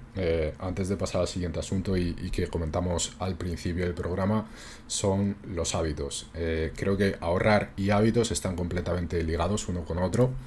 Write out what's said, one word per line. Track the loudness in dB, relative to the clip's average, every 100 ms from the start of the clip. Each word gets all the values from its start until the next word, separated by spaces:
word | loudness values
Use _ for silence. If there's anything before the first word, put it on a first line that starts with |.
| -8 -2
eh, | 2 2 2 -2
antes | -4 -2 0
de | 0
pasar | 0 0
al | 0
siguiente | 0 -2 -2
asunto | -2 -2 2 2
y, | 2 -2
y | -2
que | 0 0
comentamos | 0 0 0 0 0 -2 -4
al | -4 -4
principio | -4 -4 -2 0 -2
del |
programa, | -2 -2 0 2 2 0 -10 -16 -14 -6
son | 0 2 4 2 -2 -6
los | -4 -2
hábitos. | 0 0 -2 -4 -6 -8
Eh, | -4 -2 0 -2 -2
creo | 0 2
que | 2 2
ahorrar | 0 4 6 4 2 -2
y | 2
hábitos | 4 6 4 2
están | 0 -2
completamente | -2 -2 -2 -2 -2 0 0
ligados | 0 0 0 0 -2
uno | -4 -2
con | 0
otro. | 2 4 2 2